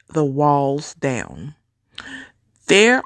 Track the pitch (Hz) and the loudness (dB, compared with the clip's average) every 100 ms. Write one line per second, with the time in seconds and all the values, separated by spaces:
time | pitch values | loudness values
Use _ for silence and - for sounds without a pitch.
0 | _ 160 143 135 147 143 139 143 - - | _ -2 0 2 2 2 0 -2 -6 -6
1 | 143 117 - 69 123 - _ _ _ - | -4 -4 -8 -12 -16 -18 _ _ _ -20
2 | - 135 - _ _ _ - 190 226 254 | -16 -16 -18 _ _ _ 2 4 6 2